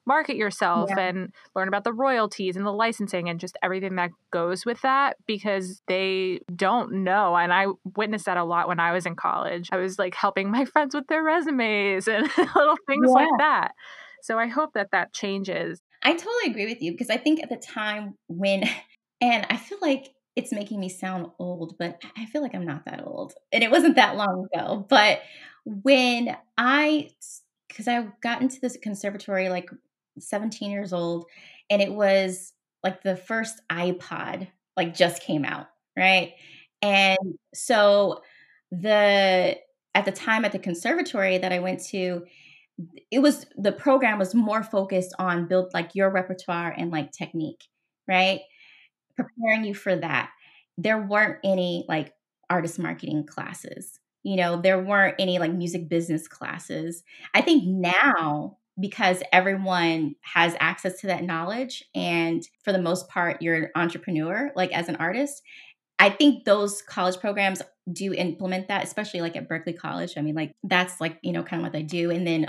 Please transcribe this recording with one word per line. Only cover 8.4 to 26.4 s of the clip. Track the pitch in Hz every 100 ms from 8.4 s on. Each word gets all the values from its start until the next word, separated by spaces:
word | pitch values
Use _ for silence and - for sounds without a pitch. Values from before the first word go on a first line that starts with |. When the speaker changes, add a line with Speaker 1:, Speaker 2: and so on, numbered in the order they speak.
Speaker 1:
lot | 170 175 170
when | 170
I | 170
was | 180 175
in | 170
college. | - - - 175 175
I | 185
was, | 185 190
like, | 185
helping | - 202 196 196
my | 233 262
friends | 311 294
with | 294 277
their | 320
resumes | 311 330 311 269 226 214 202 190 220
and | 214 285
<laughs> | - -
little | - 587 311 -
things | 269 254
like | 254 311
Speaker 2:
Yeah. | 254
Speaker 1:
that. | 302 233 - - - - - -
So | - 226
I | 233
hope | 247 311
that | 214 202
that | 190 -
changes. | - 202 196 190 170 170 165 _ -
Speaker 2:
I | 254
totally | 330 427 480 381
agree | 214 214
with | 240
you, | 320
because | - 247
I | 220
think | 302 311
at | -
the | 240
time | - 226 214 208 208 - -
when, | 170 196 196 226 - -
<laughs> | _ _ -
and | 240 233 202
I | 247
feel | - 403
like | 330 269 - _ _ -
it's | 247
making | 208 208 208
me | 185
sound | 185 190 185 170 -
old, | 180 175 165 -
but | 170 -
I, | - -
I | 226
feel | 302
like | 277
I'm | -
not | 170 147
that | - -
old. | - - - - -
And | 226
it | 226
wasn't | 320 302 -
that | 208 202
long | 202 185 196
ago. | 170 - 208 196
But | 262 208 - - - - -
when | - 202 233 269 254 240 240 -